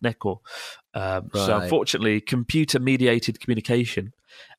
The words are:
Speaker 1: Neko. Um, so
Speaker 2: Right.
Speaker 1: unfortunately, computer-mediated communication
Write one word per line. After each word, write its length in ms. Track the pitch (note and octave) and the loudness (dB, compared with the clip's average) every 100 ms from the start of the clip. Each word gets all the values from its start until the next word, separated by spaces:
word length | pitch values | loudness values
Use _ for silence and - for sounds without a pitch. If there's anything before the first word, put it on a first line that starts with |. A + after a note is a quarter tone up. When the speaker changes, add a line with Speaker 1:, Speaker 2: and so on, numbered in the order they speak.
Speaker 1:
Neko. 360 | A#2+ A2+ G#2 F#2+ - - - - _ | -4 -2 -4 -4 -8 -16 -14 -16 _
Um, 360 | - F#2+ F#2 - | -6 -4 -4 -4
so 180 | G#2 G2 | -2 2
Speaker 2:
Right. 100 | F#2 | 2
Speaker 1:
unfortunately, 580 | F2+ D3+ - - A2 G#2+ | 2 0 0 0 2 0
computer-mediated 1160 | - B2+ A#2 D#3+ D3+ C#3+ B2+ C3 B2+ A#2 - G#2+ | 0 -2 0 0 2 2 2 4 4 4 0 -4
communication 760 | - A2+ - A#2+ A#2 - G2 - _ - - | -2 -2 0 0 0 -4 -8 -12 _ -20 -20